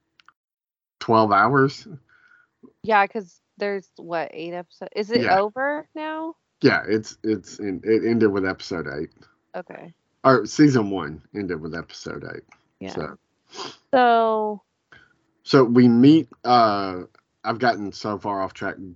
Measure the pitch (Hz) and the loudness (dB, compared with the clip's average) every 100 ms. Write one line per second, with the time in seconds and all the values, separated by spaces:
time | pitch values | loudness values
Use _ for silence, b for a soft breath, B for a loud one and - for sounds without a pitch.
0 | _ _ _ _ _ _ _ _ _ - | _ _ _ _ _ _ _ _ _ -10
1 | - 113 107 101 110 139 135 - 226 160 | 0 2 4 4 2 2 2 -2 -16 -20
2 | _ b b b b _ - _ - 214 | _ b b b b _ -20 _ 0 2
3 | 202 226 180 _ _ - 202 196 185 - | 2 -4 -12 _ _ -10 -6 -6 -10 -18
4 | 165 170 151 - 170 175 175 _ 185 - | -8 -8 -8 -10 -12 -12 -14 _ -12 -8
5 | 208 240 226 185 208 247 277 302 311 311 | -2 0 2 2 0 -2 -4 -6 -10 -12
6 | 311 311 320 - _ _ 135 92 76 110 | -10 -10 -10 -14 _ _ 0 0 -2 -4
7 | 110 - 110 107 - - 101 90 104 110 | -4 -10 -6 -6 -6 -10 -8 -6 0 0
8 | 101 117 110 98 95 92 - 90 73 69 | 0 2 2 0 -4 -6 -8 -8 -8 -10
9 | 82 _ _ _ _ 185 - - 175 - | -12 _ _ _ _ -16 -16 -18 -20 -20
10 | _ _ 131 127 107 - 151 127 101 95 | _ _ 4 4 2 4 6 6 0 -2
11 | 76 76 - 104 95 85 80 82 82 - | -6 -10 -14 -8 -6 -6 -8 -10 -12 -14
12 | 80 76 - - - _ _ - 95 - | -14 -12 -12 -14 -18 _ _ -18 -12 -10
13 | 78 76 _ _ _ B B B _ 262 | -10 -12 _ _ _ B B B _ 2
14 | 247 233 226 220 214 208 _ _ _ b | 4 4 2 0 -4 -8 _ _ _ b
15 | b b _ _ - 143 120 120 123 117 | b b _ _ 2 4 6 6 6 8
16 | 135 160 131 - 117 123 110 101 98 92 | 8 6 4 -6 0 2 4 0 -4 -8
17 | - _ _ _ 113 113 123 101 101 - | -12 _ _ _ -8 -2 -2 -2 -6 -8
18 | 110 101 104 98 95 - 98 - 92 | -8 -6 -6 -6 -6 -6 -10 -10 -14